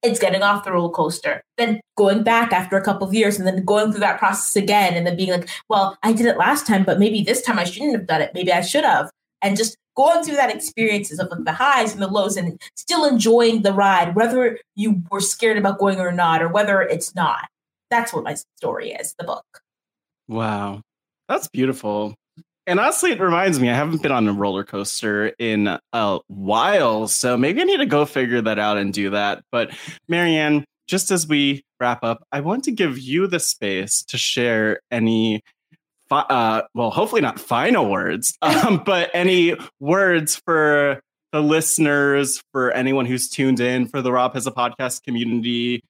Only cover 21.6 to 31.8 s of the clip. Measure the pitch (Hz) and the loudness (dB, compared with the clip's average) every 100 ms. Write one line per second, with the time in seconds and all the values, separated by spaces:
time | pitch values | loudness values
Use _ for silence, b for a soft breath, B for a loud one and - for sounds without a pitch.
21.6 | 131 131 107 104 107 113 _ _ _ _ | -2 -2 -4 -4 -6 -10 _ _ _ _
22.6 | - 180 240 427 359 226 185 170 190 151 | -2 0 2 0 0 0 2 2 2 2
23.6 | 123 120 151 160 147 131 107 101 101 95 | 2 2 0 -2 0 2 2 0 0 -2
24.6 | 101 104 101 - 110 104 107 - 117 107 | -6 -8 -6 -6 -2 -2 -2 -4 -2 0
25.6 | 104 87 _ 120 104 95 - 98 98 107 | 0 -2 _ -4 -2 -2 -6 -10 -2 0
26.6 | 156 208 135 110 110 - 127 123 135 214 | 2 4 2 0 -2 -2 0 0 0 2
27.6 | 370 392 277 147 147 - 123 120 113 104 | 0 2 2 2 0 0 0 0 0 0
28.6 | 104 104 98 101 98 104 101 95 _ 120 | 0 0 -2 -2 -2 -2 -2 -4 _ -4
29.6 | 113 B B B _ 170 175 160 151 147 | -4 B B B _ 0 2 2 2 0
30.6 | 143 _ - 185 - 185 156 151 143 139 | -2 _ -6 -4 0 -2 0 0 0 -2
31.6 | _ _ | _ _